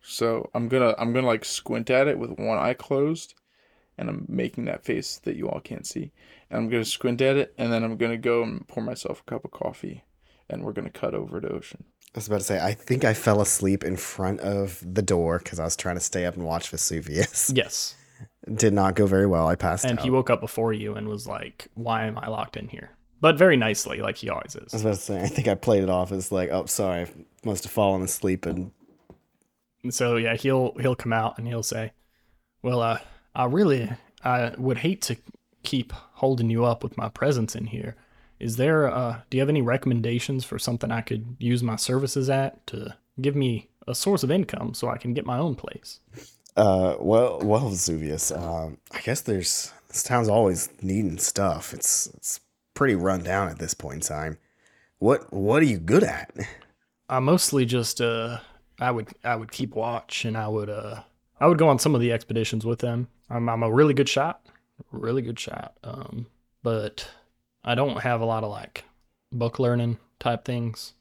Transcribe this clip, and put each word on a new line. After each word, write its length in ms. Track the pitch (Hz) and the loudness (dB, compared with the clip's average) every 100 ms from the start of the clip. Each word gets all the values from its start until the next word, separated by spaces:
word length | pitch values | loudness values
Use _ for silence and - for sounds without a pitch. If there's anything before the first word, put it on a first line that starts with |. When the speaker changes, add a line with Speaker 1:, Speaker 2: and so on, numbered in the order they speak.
Speaker 1:
So 480 | - - 117 113 - | -12 -2 0 0 -2
I'm 140 | - 117 | -4 0
gonna, 260 | 131 123 107 | 4 4 4
I'm 140 | 117 | 2
gonna, 120 | 120 127 | 2 2
like, 180 | 113 - | 0 -2
squint 440 | - - 117 113 | -8 -4 -4 2
at 180 | 127 139 | 4 4
it 120 | - | 2
with 180 | 120 - | -4 -4
one 200 | 107 107 | -2 0
eye 140 | 90 | 0
closed, 600 | 127 - 135 147 165 - - _ _ _ _ _ - | -2 -2 0 2 -2 -8 -20 _ _ _ _ _ -10
and 120 | - | -6
I'm 160 | - - | -6 -4
making 380 | 123 120 - 117 | -4 -2 -4 -6
that 180 | - | -6
face 340 | - 110 - - | -4 -4 -4 -8
that 180 | - - | -6 -4
you 100 | - | -4
all 120 | - | -6
can't 260 | - - - | -8 -12 -8
see. 240 | - 143 _ - - _ | -8 -10 _ -20 -20 _
And 80 | - | -4
I'm 100 | 113 | 0
gonna 140 | 117 | 0
squint 380 | 110 - 127 120 | -2 -2 -2 2
at 160 | 135 135 | 4 4
it, 160 | 139 - | 0 -2
and 140 | 117 | 0
then 120 | 117 113 | 0 0
I'm 100 | 113 | 0
gonna 220 | 117 117 | -2 0
go 260 | 120 117 | 0 2
and 240 | 117 110 - | 0 -4 -8
pour 160 | - | -8
myself 380 | 113 123 - - | -6 -6 -8 -8
a 80 | - | -8
cup 140 | 120 - | -10 -10
of 60 | |
coffee, 520 | - - - - - _ _ _ _ _ | -6 -8 -6 -12 -12 _ _ _ _ _
and 140 | - | -8
we're 100 | 107 | -6
gonna 160 | 107 - | -6 -8
cut 260 | - - 53 | -6 -4 -4
over 240 | 50 90 | -6 -6
to 80 | - | -6
Ocean. 360 | - - - - _ - | -8 -10 -20 -20 _ -16
Speaker 2:
I 40 | - | -12
was 100 | 104 | -2
about 120 | 104 | -2
to 40 | 98 | 0
say, 140 | 98 | 0
I 100 | 87 | 0
think 320 | 107 - 127 127 | -2 -2 2 4
I 80 | |
fell 280 | 110 - 104 | 2 4 4
asleep 420 | 101 - 98 95 | 4 2 2 2
in 120 | 80 90 | -2 -4
front 460 | - - 95 98 | -8 -4 -2 -2
of 420 | 92 101 98 87 87 | -2 -2 -2 -6 -4
the 160 | 92 | -2
door 380 | 95 92 82 85 | 2 2 2 0
'cause 200 | - 85 | -4 -6
I 40 | |
was 120 | 82 - | -4 -4
trying 180 | 90 90 | -4 -4
to 60 | |
stay 240 | - 95 87 | -4 -2 -4
up 100 | 85 | -4
and 80 | 82 | -4
watch 240 | 85 - | -4 -4
Vesuvius. 840 | 78 - 82 76 73 - - - | -4 -4 -4 -4 0 0 2 0
<laughs> 40 | 131 | 0
Speaker 3:
Yes. 400 | - - - - _ _ - _ - | 0 -4 -8 -10 _ _ -20 _ -10
Speaker 2:
Did 200 | 107 113 | 2 4
not 220 | 101 95 92 | 6 2 4
go 100 | 101 | 4
very 180 | 95 98 | 6 4
well. 220 | 85 80 | 4 4
I 80 | 90 | 2
passed 300 | 92 87 131 | 0 0 0
Speaker 3:
And 120 | 117 | 0
Speaker 2:
out. 40 | 127 | 2
Speaker 3:
he 40 | |
woke 180 | 131 123 | 2 2
up 100 | 117 | 0
before 320 | 107 - 113 | 0 -4 -2
you 220 | 107 104 107 | -2 -4 -6
and 120 | 107 | -6
was 200 | 104 107 | -8 -8
like, 400 | 98 - - - | -10 -10 -16 -18
"Why 320 | - 117 113 110 | -10 -4 -2 -2
am 120 | 110 | -6
I 100 | 117 | -8
locked 280 | 110 110 - | -6 -8 -10
in 100 | 117 | -12
here?" 220 | - - _ _ _ | -14 -18 _ _ _
But 180 | 156 151 | 4 8
very 200 | 185 139 | 8 8
nicely, 440 | 110 101 - - | 4 0 -2 -4
like 160 | 104 - | -6 -6
he 120 | 110 | -6
always 260 | - - - | -6 -6 -16
is. 160 | - | -8
Speaker 2:
I 40 | 113 | -2
was 40 | |
about 100 | 107 98 | 0 0
to 60 | |
say, 200 | - 98 | -2 -2
I 60 | 90 | -2
think 200 | - 120 | 0 2
I 80 | 98 | 2
played 280 | - 104 | 4 4
it 60 | 95 | 4
off 220 | 90 90 | 2 0
as 200 | 98 92 | -4 -2
like, 180 | 98 92 | -2 0
"Oh, 140 | 87 - | -2 -2
sorry, 420 | - 98 87 85 - - _ | -2 0 -2 -6 -10 -20 _
must 200 | 113 98 | -4 -4
have 80 | 101 | -4
fallen 300 | - 101 95 | 2 4 4
asleep." 420 | 92 - 101 95 87 | 0 -2 0 0 -2
And 260 | 85 92 _ _ _ _ - _ _ _ _ _ _ | -6 -6 _ _ _ _ -20 _ _ _ _ _ _
Speaker 3:
And 100 | 127 | -8
so, 220 | 120 123 117 | -2 2 2
yeah, 180 | 113 113 | 2 0
he'll, 380 | 135 131 127 - | 2 2 2 0
he'll 160 | 127 123 | 0 0
come 160 | 117 | 0
out 260 | 113 113 - | 0 0 -4
and 100 | 117 | -6
he'll 160 | 117 | -4
say, 280 | 110 113 110 _ _ _ _ _ _ _ | -4 -6 -8 _ _ _ _ _ _ _
"Well, 200 | 127 123 | -2 0
uh, 180 | 113 110 - - _ | 0 -2 -6 -20 _
I 120 | - 123 | -2 0
really, 460 | 151 202 135 110 120 _ _ | 4 4 4 0 -6 _ _
I 300 | 127 123 120 120 | -2 0 0 -2
would 200 | 127 120 | -2 0
hate 220 | 160 190 | 0 -2
to 140 | - 120 - - _ _ | -4 -6 -8 -20 _ _
keep 280 | - 135 - - - | -4 -2 -4 -10 -16
holding 360 | - 135 131 113 | -2 0 2 2
you 140 | 113 120 | 2 2
up 180 | 113 | 0
with 140 | - - | -4 -6
my 120 | 110 | -8
presence 460 | - 139 135 110 117 | -2 0 2 0 -4
in 100 | 120 | -8
here. 280 | 117 110 - _ _ _ _ | -8 -10 -12 _ _ _ _
Is 180 | 117 113 | -6 2
there, 320 | 135 156 143 | 4 4 4
uh, 300 | 123 123 117 - | 2 -2 -4 -2
do 80 | 127 | 0
you 40 | |
have 80 | 135 | 2
any 120 | 151 | 2
recommendations 840 | 120 127 - 120 117 120 - 135 123 | 2 2 2 0 2 -2 -2 -4 -4
for 140 | 120 | -6
something 320 | - 117 113 | -4 -2 -2
I 100 | 113 | -4
could 340 | 113 113 117 123 | -4 -6 -6 -4
use 240 | 120 120 | 0 2
my 120 | 120 110 | 0 -2
services 520 | - 131 135 143 131 | 0 0 0 0 0
at 360 | 135 135 - - | 2 0 -4 -12
to 280 | - - - _ - | -10 -12 -14 _ -2
give 160 | 135 143 | 0 2
me 340 | 131 113 - _ - | 0 0 -6 _ -8
a 80 | 123 | -2
source 280 | - 196 | 2 2
of 80 | 127 | 4
income 420 | 175 - - 117 | 2 2 -4 -6
so 140 | - 120 | -4 -4
I 80 | 123 | -4
can 160 | 123 | -4
get 120 | 123 - | -4 -2
my 120 | 123 | -2
own 160 | 135 127 | -2 -2
place?" 440 | - - - - _ - - _ - - | -8 -14 -18 -20 _ -20 -20 _ -4 4
Speaker 2:
Uh, 400 | 104 92 92 69 | 6 6 4 2
well, 400 | 85 113 123 80 | 4 6 6 2
well, 280 | 98 110 131 | 2 4 4
Vesuvius, 600 | 95 90 80 76 78 - | 0 0 -2 -2 -4 -4
um, 460 | 78 87 82 80 71 - | -4 -4 -4 -6 -10 -14
I 80 | - | -8
guess 200 | - 127 | -4 -4
there's, 520 | - 101 85 - - - _ | 0 -2 0 -2 -6 -14 _
this 140 | - | -6
town's 260 | - 120 110 | 0 2 4
always 400 | 104 104 87 - - | 6 4 2 -4 -6
needing 360 | 95 95 101 80 | -2 0 0 -2
stuff. 560 | - - 98 76 - | -2 0 0 0 -6
It's, 340 | - - - - - | -4 -2 0 -2 -8
it's 240 | - - _ _ _ | -8 -8 _ _ _
pretty 220 | - 139 98 | 0 2 4
run 280 | 92 92 | 2 0
down 260 | 87 95 95 | 0 -2 -2
at 100 | 80 | -4
this 140 | 82 | -6
point 220 | - 78 76 | -6 -6 -6
in 60 | |
time. 360 | - 76 78 78 _ _ _ _ _ _ | -6 -4 -6 -8 _ _ _ _ _ _
What, 320 | 101 139 - | 2 2 0
what 280 | 98 98 139 | -4 2 4
are 40 | 156 | 4
you 120 | 101 | 2
good 240 | 80 139 | 4 4
at? 280 | 220 - - - - - - _ _ _ _ | 4 -2 -12 -10 -10 -12 -20 _ _ _ _
Speaker 3:
I 100 | 131 | 0
mostly 460 | 131 175 - 143 123 | 4 4 4 2 4
just, 340 | 123 113 - | 2 0 0
uh, 400 | 117 117 113 120 - - _ - | 0 0 -4 -8 -14 -20 _ -4
I 120 | 127 | -2
would, 180 | 120 107 - | -2 -6 -8
I 120 | 120 117 | -4 -4
would 160 | 110 | -4
keep 240 | - 127 - | -8 -6 -2
watch, 480 | 113 117 - - 120 | -2 -4 -6 -6 -4
and 120 | 110 | -4
I 100 | 107 | -2
would, 220 | 107 104 | -2 -4
uh, 320 | 104 107 110 - _ _ _ | -8 -10 -14 -18 _ _ _
I 80 | 151 | 4
would 100 | 170 | 6
go 100 | 160 | 6
on 100 | 131 | 6
some 140 | 156 | 4
of 60 | 135 | 4
the 120 | 120 | 2
expeditions 520 | 117 - 113 110 113 110 | 0 -2 -2 0 -2 -2
with 140 | 117 | -2
them. 300 | 120 117 123 _ _ | -2 -2 -6 _ _
I'm, 200 | 120 117 | -4 -2
I'm 140 | 113 | 0
a 80 | 113 | 2
really 220 | 117 151 | 4 4
good 140 | 143 131 | 4 2
shot, 360 | - 151 - _ _ _ _ - | 2 -2 -4 _ _ _ _ -16
really 300 | - 113 131 | -8 -2 -2
good 180 | 117 117 | -4 -8
shot. 360 | - - - _ | -10 -10 -12 _
Um, 440 | - 127 - - 117 _ _ _ | -14 -12 -12 -12 -12 _ _ _
but 440 | 120 113 107 - - - _ _ _ _ - | -2 -2 -4 -8 -16 -18 _ _ _ _ -2
I 100 | 120 | 0
don't 240 | 139 110 | 0 0
have 200 | 123 117 | -2 0
a 40 | 113 | 0
lot 180 | 110 110 | -2 -4
of, 40 | |
like, 360 | 104 - - - _ _ _ _ | -8 -12 -16 -18 _ _ _ _
book 280 | 120 117 - | -2 -2 0
learning 380 | 123 120 117 113 _ _ | 2 2 0 -2 _ _
type 260 | 127 117 - | -2 -2 -4
things. 480 | 123 117 110 - _ | -4 -4 -6 -14 _